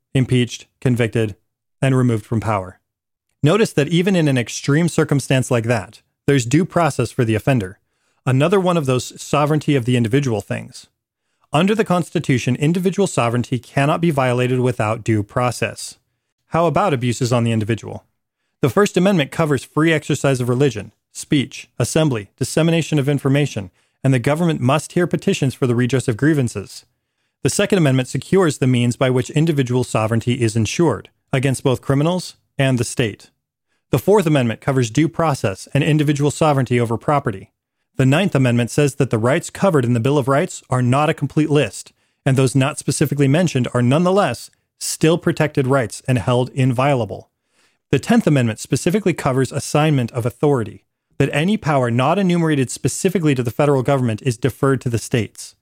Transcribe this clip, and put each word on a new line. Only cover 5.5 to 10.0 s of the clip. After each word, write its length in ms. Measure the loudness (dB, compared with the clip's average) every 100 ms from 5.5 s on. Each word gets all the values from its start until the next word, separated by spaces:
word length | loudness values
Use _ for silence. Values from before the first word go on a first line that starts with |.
like 140 | -2
that, 360 | 0 -2 -4 -16 _ _ 0
there's 200 | 0 2
due 180 | 0
process 460 | 0 0 0 0 -4
for 140 | -2
the 100 | 0
offender. 460 | 0 0 -2 -2 -10 _ _ _ _
Another 360 | -2 0 2 2
one 180 | 2 0
of 80 | 0
those 340 | -2 -4 -12
sovereignty 540 | -4 0 0 0 0
of 100 | 0
the 120 | 0
individual 420 | 0